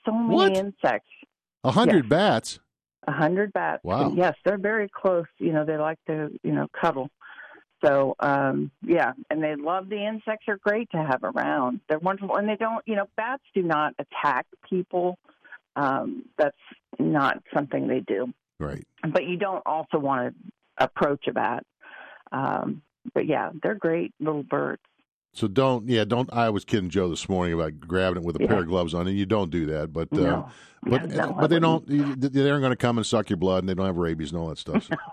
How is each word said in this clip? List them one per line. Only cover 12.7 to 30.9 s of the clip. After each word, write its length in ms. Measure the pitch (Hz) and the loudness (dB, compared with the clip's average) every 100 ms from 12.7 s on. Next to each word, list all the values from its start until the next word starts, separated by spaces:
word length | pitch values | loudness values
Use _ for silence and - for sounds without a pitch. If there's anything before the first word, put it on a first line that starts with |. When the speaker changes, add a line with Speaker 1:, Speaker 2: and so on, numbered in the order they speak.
| 226 - | -4 -4
Speaker 1:
you 100 | 208 | -4
know, 100 | 202 - | -4 -6
bats 280 | 226 269 _ | -6 -6 _
do 80 | 196 | -2
not 300 | 175 151 147 - | 0 2 0 -4
attack 480 | 139 - 147 127 - - - | -10 -2 0 0 -4 -16 -4
people. 480 | 185 180 180 180 180 _ _ - - _ - | -4 -2 -2 -2 -4 _ _ -20 -20 _ -2
Um, 480 | 139 135 - - - - | 0 0 -4 -8 -10 0
that's 200 | 147 - - - _ - | 0 0 -20 -20 _ -2
not 420 | 160 151 139 - - | 0 2 2 -2 -4
something 340 | 156 143 143 135 | -4 -2 -2 -2
they 140 | 123 | -2
do. 320 | 98 98 123 - _ _ | -2 -2 -4 -8 _ _
Speaker 2:
Right. 260 | 76 69 - _ 165 | -8 -8 -12 _ -2
Speaker 1:
But 180 | 165 147 | -2 -2
you 100 | 180 | -4
don't 260 | 196 185 - | -4 -4 -4
also 320 | 156 160 160 | -4 -2 -2
wanna 360 | 139 131 123 - - _ _ - | 0 0 -2 -8 -20 _ _ -2
approach 480 | 123 - 151 143 - | -2 2 0 0 -4
a 60 | |
bat. 320 | 117 107 120 - _ - - - - - | -2 -2 -4 -8 _ -20 -20 -20 -20 -8
Um, 480 | 135 135 - - 147 _ _ 240 | -4 -2 -2 -4 -8 _ _ -4
but, 120 | - - | -2 0
yeah, 240 | 131 95 156 | 0 -2 -4
they're 120 | 208 214 | -4 -2
great 380 | 170 165 175 - | -2 -2 -4 -4
little 240 | 156 151 | -4 -4
birds. 380 | 135 143 143 - _ _ _ _ _ | -2 -4 -2 -6 _ _ _ _ _
Speaker 2:
So 140 | - 110 | -4 0
don't, 400 | 95 135 123 110 | 4 4 2 2
yeah, 180 | 117 101 | 2 4
don't. 260 | 120 131 | 2 0
I 160 | 120 117 | 2 2
was 160 | 101 - | 2 0
kidding 240 | 110 90 | 0 2
Joe 180 | 95 90 | 2 2
this 200 | 78 - | -2 -2
morning 240 | 95 87 | 0 2
about 260 | 82 80 76 | 0 -2 -4
grabbing 440 | 71 92 92 87 | -2 0 2 0
it 20 | 85 | -2
with 100 | 76 | 0
a 40 | |
Speaker 1:
Yeah. 60 | - | 2
Speaker 2:
pair 120 | 107 | 2
of 60 | 82 | 2
gloves 260 | 92 87 | 0 0
on, 140 | 85 87 | -2 -2
and 100 | 98 | 0
you 80 | 95 | 0
don't 260 | 107 90 | 0 0
do 140 | 85 76 | -2 -2
that. 260 | 78 78 | -2 -4
But, 160 | 78 82 | -4 -2
uh, 40 | 98 | 0
Speaker 1:
No. 320 | 87 85 - - - _ | 0 0 -6 -16 -20 _
Speaker 2:
but, 260 | - | 0